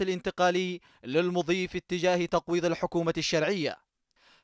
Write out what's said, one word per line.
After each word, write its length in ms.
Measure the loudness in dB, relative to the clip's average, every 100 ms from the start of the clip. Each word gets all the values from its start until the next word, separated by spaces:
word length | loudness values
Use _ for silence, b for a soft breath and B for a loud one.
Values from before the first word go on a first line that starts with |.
الانتقال 760 | -2 -2 -4 2 2 2 -2 -6 b b
للمضي 640 | -2 0 2 0 0 -2 -2
في 100 | -6
اتجاه 480 | -6 0 2 2 2
تقويض 400 | -2 0 0 0
الحكومة 480 | 0 -2 0 0 -2
الشرعية. 600 | 0 0 0 0 -2 -6 _ _ _ b b b